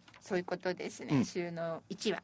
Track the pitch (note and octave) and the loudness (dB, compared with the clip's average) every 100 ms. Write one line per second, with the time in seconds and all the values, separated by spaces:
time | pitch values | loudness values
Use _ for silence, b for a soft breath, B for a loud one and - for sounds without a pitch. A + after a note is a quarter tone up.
0 | - - - F3+ F3+ F3+ F#3 - D#3 - | -10 -14 -2 0 0 -2 -2 -2 -4 -6
1 | B2+ C#3+ F3+ F#3 F3 E3+ E3 D#3+ - - | 2 4 4 0 -2 -2 -2 -4 -6 -2
2 | A3 - | 0 0